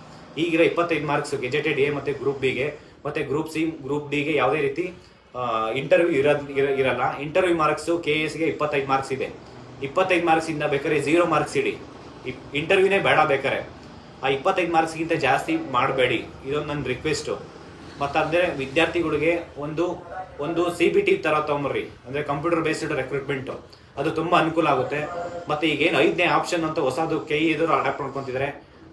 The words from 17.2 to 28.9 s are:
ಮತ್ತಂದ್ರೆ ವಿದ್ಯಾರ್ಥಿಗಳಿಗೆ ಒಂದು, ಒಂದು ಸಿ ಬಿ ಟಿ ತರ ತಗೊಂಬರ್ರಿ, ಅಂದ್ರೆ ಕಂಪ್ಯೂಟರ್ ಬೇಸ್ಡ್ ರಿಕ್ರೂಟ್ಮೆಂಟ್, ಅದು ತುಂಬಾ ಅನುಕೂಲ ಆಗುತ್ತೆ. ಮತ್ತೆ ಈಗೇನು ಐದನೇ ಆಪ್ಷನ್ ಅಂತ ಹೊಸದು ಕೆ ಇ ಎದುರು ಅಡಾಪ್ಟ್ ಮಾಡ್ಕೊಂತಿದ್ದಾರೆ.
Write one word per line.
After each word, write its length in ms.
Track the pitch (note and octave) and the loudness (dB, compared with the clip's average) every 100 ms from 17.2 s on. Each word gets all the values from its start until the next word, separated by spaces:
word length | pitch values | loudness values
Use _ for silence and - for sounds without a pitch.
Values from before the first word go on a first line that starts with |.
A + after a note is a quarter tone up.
| - G2+ - - - - - - | -4 -8 -10 -18 -18 -18 -16 -6
ಮತ್ತಂದ್ರೆ 560 | C#3+ D#3 D3+ E3+ F3 C#3 | -2 0 0 2 0 -2
ವಿದ್ಯಾರ್ಥಿಗಳಿಗೆ 840 | C3 C#3+ E3 E3+ D#3 D3 D#3 E3+ - C#3 | -2 0 2 2 0 0 2 0 -4 -10
ಒಂದು, 480 | D3 D#3 F3+ - - - - - | -6 -2 -2 -4 -10 -12 -12 -8
ಒಂದು 360 | D3 E3 E3+ - | -4 0 0 2
ಸಿ 140 | F3 | 2
ಬಿ 120 | F#3+ | 4
ಟಿ 160 | F#3+ E3 | 4 2
ತರ 220 | D#3+ D#3 | 2 0
ತಗೊಂಬರ್ರಿ, 440 | D3+ C#3+ C3+ A2+ - - B2 | 0 -2 -2 -2 -6 -10 -8
ಅಂದ್ರೆ 180 | C#3+ | -6
ಕಂಪ್ಯೂಟರ್ 380 | D3 D3+ E3 E3 | -4 -2 0 0
ಬೇಸ್ಡ್ 320 | D#3+ D3+ D#3 | 0 -2 -2
ರಿಕ್ರೂಟ್ಮೆಂಟ್, 560 | A2+ - C#3 C3+ C#3 - - - - - - | -4 -4 -4 -4 -6 -6 -10 -14 -20 -16 -4
ಅದು 140 | D#3 | -4
ತುಂಬಾ 280 | D#3 D#3+ E3+ | -2 2 2
ಅನುಕೂಲ 280 | D#3+ D#3+ D#3 | 2 2 2
ಆಗುತ್ತೆ. 300 | C3+ - D3 D3+ - - - - | 2 0 -2 -4 -6 -8 -8 -6
ಮತ್ತೆ 180 | D3 D#3+ | -2 0
ಈಗೇನು 320 | C#3 E3 D3+ | 2 2 4
ಐದನೇ 240 | F3 E3 | 4 4
ಆಪ್ಷನ್ 400 | E3+ D3+ - F3 | 2 2 0 0
ಅಂತ 160 | D#3+ E3 | 0 0
ಹೊಸದು 400 | C3 C#3+ D#3+ D#3 | 0 0 -2 -2
ಕೆ 180 | - D3+ | -2 0
ಇ 140 | D#3+ | 2
ಎದುರು 220 | D#3 D#3+ | 2 2
ಅಡಾಪ್ಟ್ 280 | C3+ C3+ C#3 | 2 0 -2
ಮಾಡ್ಕೊಂತಿದ್ದಾರೆ. 640 | C3+ C3+ B2 B2+ C#3+ - - - - | -4 -6 -4 -2 -4 -6 -14 -20 -10